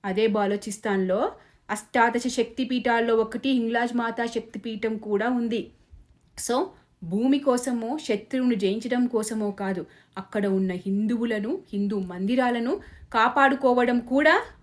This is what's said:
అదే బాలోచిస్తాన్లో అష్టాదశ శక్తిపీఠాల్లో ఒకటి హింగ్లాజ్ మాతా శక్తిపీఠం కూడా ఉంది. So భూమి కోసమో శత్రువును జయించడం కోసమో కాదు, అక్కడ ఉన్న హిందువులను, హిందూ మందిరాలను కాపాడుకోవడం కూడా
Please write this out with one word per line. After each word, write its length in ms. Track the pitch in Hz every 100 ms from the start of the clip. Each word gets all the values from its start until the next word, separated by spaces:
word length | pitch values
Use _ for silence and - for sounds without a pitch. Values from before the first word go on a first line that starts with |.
| 202
అదే 220 | 190 220
బాలోచిస్తాన్లో 1040 | 208 202 202 214 196 220 196 185 190 359 - - _ -
అష్టాదశ 580 | 208 - 269 233 240 247
శక్తిపీఠాల్లో 880 | 247 233 - 240 254 240 233 233 226
ఒకటి 340 | 220 240 269
హింగ్లాజ్ 460 | 262 226 233 240 240
మాతా 300 | 233 226 233
శక్తిపీఠం 720 | 233 214 202 233 214 226 214
కూడా 300 | 220 202 226
ఉంది. 400 | 247 233 220 - _ _ - _ _ _ - -
So 120 | 156 381 - _ _
భూమి 360 | 165 196 254 285
కోసమో 580 | 277 247 262 240 226 311
శత్రువును 580 | - 208 - 262 247 226
జయించడం 520 | 190 214 233 247 240
కోసమో 420 | 220 220 220 208
కాదు, 340 | 196 196 180 175 - _ -
అక్కడ 280 | 190 214 202
ఉన్న 260 | 190 190
హిందువులను, 840 | 180 196 196 214 233 233 214 208 381 -
హిందూ 260 | 202 202 208
మందిరాలను 760 | 180 180 196 254 247 240 233 403 - - -
కాపాడుకోవడం 840 | 233 240 285 277 262 262 247 247 247
కూడా 420 | 240 262 302 381 466 -